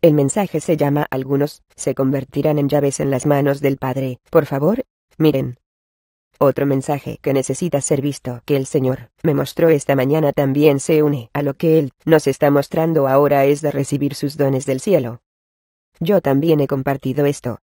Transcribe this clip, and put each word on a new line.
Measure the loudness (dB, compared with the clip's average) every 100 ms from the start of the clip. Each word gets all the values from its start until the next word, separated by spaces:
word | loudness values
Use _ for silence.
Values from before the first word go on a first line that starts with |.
El | 4
mensaje | 4 0 0 -2 -4
se | -2 0
llama | 0 0 -2
"Algunos | -4 -4 -2 -2 -6 _
se | _ -8 -2
convertirán | -2 -2 -4 -2 0 0
en | 0
llaves | 0 0 -2
en | -4
las | -2 0
manos | 2 2 0
del | -2 -2
Padre". | -4 -4 -6 -8 _
Por | 0 0
favor, | -2 0 -2 -6 _ _ _
miren. | 2 2 -4 -10 _ _ _ _ _ _ _ _
Otro | 0 2 0
mensaje | -2 -2 -6 -6 -8
que | -2
necesita | -2 -2 -4 -2 -2
ser | -2 -2
visto, | -2 -6 -10 -12
que | -2 -2
el | 0
Señor | -2 -2 -4 -10 _
me | -2
mostró | 0 -2 0 2
esta | 2 2 0
mañana, | 2 2 0
también | 0 0 4 4 2
se | 0 2
une | 2 -2 -6
a | -6
lo | -6
que | -2 2 2
Él | 2 _
nos | 2 4 4
está | 0 2
mostrando | 2 0 -2 0 0 2
ahora, | 2 4 2
es | 2 2
de | -2
recibir | -4 -4 -4 -4
sus | -4 -8 -2
dones | -2 0 -4
del | -4
cielo. | 2 0 0 -10 _ _ _ _ _ _ _ _
Yo | 0 2
también | 2 0 2 0
he | 0
compartido | -2 -4 -4 -4 -2
esto. | -2 -2 -8 -12